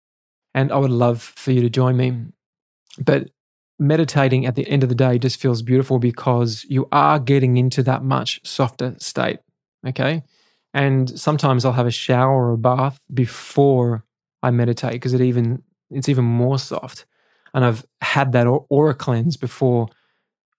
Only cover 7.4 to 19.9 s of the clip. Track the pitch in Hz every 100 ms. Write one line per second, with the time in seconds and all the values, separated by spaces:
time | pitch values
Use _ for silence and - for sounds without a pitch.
7.4 | 127 123 127 139 131 131 131 131 117 -
8.4 | - - 127 - 123 - - - 117 117
9.4 | _ _ _ _ 131 131 131 160 - _
10.4 | _ _ _ 139 139 135 127 - - 151
11.4 | 147 123 127 123 117 113 - 123 131 135
12.4 | 120 117 120 127 135 135 _ 127 117 -
13.4 | - - 139 127 120 113 - _ _ _
14.4 | 127 120 120 117 127 120 127 127 127 120
15.4 | 117 131 - _ _ 139 131 131 120 117
16.4 | 127 135 - - 139 - - _ _ _
17.4 | _ 131 123 110 - _ - 147 131 123
18.4 | 120 135 - 139 156 135 - 117 135 143
19.4 | 123 - 131 120 110